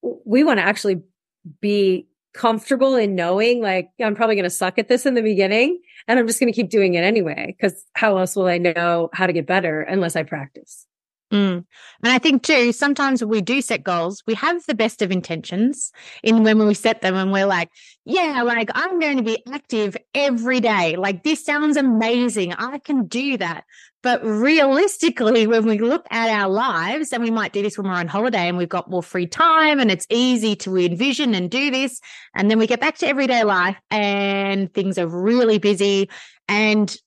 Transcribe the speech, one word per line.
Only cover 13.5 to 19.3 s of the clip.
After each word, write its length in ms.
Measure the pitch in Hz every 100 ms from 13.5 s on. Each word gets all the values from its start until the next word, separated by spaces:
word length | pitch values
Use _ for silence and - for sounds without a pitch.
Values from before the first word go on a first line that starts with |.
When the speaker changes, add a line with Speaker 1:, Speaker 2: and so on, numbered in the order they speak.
| 262
Speaker 2:
set 220 | - 208
goals, 400 | 165 175 165 202 -
we 80 | 220
have 300 | 302 349 -
the 80 | 226
best 260 | 220 -
of 100 | 196
intentions 800 | 185 170 165 - 180 233 294 - - - -
in 200 | 220 226
when 160 | 220 220
we 160 | 214 202
set 260 | 226 220
them 140 | 190 190
and 160 | 190
we're 140 | 196 196
like, 220 | 185 170 _ - _ -
"Yeah, 380 | 359 330 277
like, 260 | 240 233 220 -
I'm 240 | 339 359
going 180 | 311 277
to 60 |
be 200 | 226